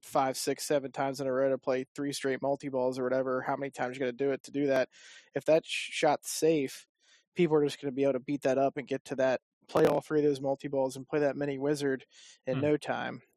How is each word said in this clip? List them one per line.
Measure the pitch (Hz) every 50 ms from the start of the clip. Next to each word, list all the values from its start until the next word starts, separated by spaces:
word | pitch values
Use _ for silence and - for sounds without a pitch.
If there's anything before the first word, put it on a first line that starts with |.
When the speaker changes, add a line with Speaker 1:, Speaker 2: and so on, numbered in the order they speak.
| -
Speaker 1:
five, | - - 147 135 135 131 -
six, | - 147 139 - -
seven | - 151 143 131 131
times | 120 - 139 135 135 123
in | 143 135
a | 127
row | 127 135 135
to | 135 127
play | _ - 131 127 131 _ _
three | - 143 143 139
straight | - - 139 135 127
multi-balls | - 135 139 139 - 143 135 131 127 131 131 131
or | 127
whatever? | 127 127 131 131 131 127 127 127
How | - 139 135
many | 139 139
times | 135 - 123 127 127 135
you |
gotta | 139 123 123
do | 120 139 139
it | 135 131 _
to | -
do | 127 143 147 143
that? | 135 131 127 - _ - - - - - - _ _
If | 143 -
that | - 156 165 170
sh-, | - - - - - -
shot's | - - 156 143 - - -
safe, | - - - 156 165 156 139 131 - - - _ _ _ _ _ _ _ _ _ _
people | - 175 165 156 156
are | 147
just | 143 - -
gonna | - 143 127
be | 131 139
able | 139 135
to | -
beat | 135 - 147 135 -
that | 139 131 131
up | 139 135 - -
and | 131 110
get | 135 131 _
to | - 143 127
that, | 131 131 127 120 _ _ _ _ _ _
play | - - 160
all | 160 156 151
three | - - 156 151
of | 147
those | 147 143 131
multi-balls | 139 139 139 135 - 147 139 135 131 131 127 131
and | 135 _
play | - 151
that | 147 143 131 139
mini | 143 143 139 131
wizard | 131 143 151 143 143 139 135 127 - _ _ - - - - _ _ -
in | 131 135
Speaker 2:
Hmm. |
Speaker 1:
no | 139 147 151 151
time. | - - 127 120 123 123 120 123 - _ _